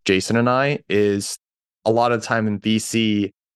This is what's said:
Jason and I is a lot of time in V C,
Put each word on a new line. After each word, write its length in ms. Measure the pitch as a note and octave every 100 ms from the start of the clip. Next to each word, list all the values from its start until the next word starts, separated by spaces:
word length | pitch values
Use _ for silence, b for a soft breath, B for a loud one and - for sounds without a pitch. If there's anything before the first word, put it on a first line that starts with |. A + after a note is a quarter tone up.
Jason 320 | - F#2+ - A#2
and 120 | A#2+
I 300 | B2+ C#3 C#3+ -
is 480 | G2+ G#2 G2+ - - _ _ _ _
a 60 | A2
lot 220 | A#2 A#2+
of 100 | A#2
time 240 | - A2+ A2
in 120 | G2+
V 180 | A2 A2
C, 540 | - A#2 A2 G#2 G2 _ _